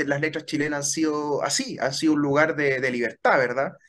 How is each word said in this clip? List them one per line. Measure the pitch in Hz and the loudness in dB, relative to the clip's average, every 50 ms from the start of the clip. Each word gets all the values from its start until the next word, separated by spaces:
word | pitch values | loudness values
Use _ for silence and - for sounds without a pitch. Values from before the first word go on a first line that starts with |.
| - | 0
las | 139 143 143 | -2 0 0
letras | 151 156 - 160 - | -2 -2 -4 -6 -8
chilenas | - - 143 143 151 147 143 | -4 -4 -2 -2 -2 -2 -4
han | 139 - | -4 -4
sido | - 160 160 156 147 151 147 147 143 - | -2 0 0 0 0 -2 -2 -2 -2 -2
así, | - 143 - - 269 254 156 - | -2 -2 -2 -2 -4 -6 -6 -4
han | 120 131 139 | -2 -2 -2
sido | - 160 156 156 | 0 2 2 2
un | 147 | 4
lugar | 143 143 139 147 156 160 160 | 2 2 4 4 4 2 2
de, | 147 147 139 135 127 | 0 0 0 0 0
de | 131 127 | 0 -2
libertad, | 123 120 117 113 - _ - 254 196 | -2 0 -2 -2 -4 _ 2 4 4
¿verdad? | 143 127 117 120 131 139 185 - - _ | 4 4 2 2 0 -2 -2 -4 -12 _